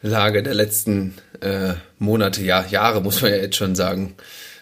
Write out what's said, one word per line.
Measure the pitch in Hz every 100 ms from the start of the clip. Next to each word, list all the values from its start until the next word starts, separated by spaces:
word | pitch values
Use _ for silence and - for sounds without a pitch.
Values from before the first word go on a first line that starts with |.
Lage | 107 110 104 104
der | - 104
letzten, | 104 - - 101 95 - - -
äh, | 98 98 95 87 - _
Monate, | 104 110 98 95
ja, | 95 92 90
Jahre, | 98 113 107
muss | 95 98
man | 104
ja | 101
jetzt | 95 -
schon | 98 92
sagen, | 92 95 95 - - - - -